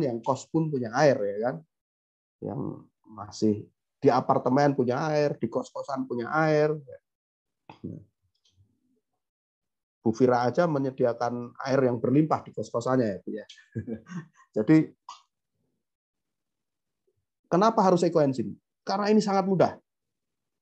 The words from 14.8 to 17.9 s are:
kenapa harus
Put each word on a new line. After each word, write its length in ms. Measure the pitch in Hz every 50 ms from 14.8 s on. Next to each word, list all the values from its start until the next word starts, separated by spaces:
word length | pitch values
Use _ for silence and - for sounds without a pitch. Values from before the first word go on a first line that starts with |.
| 151 - - _ _ - - - _ _ _ _ _ _ _ _ _ _ _ _ _ _ _ _ _ _ _ _ _ _ _ _ _ _ _ _ _ _ _ _ _ _ _ _ _ _ _ _ _ _ _ _ _ -
kenapa 320 | 165 175 208 226 220 226
harus 240 | 185 190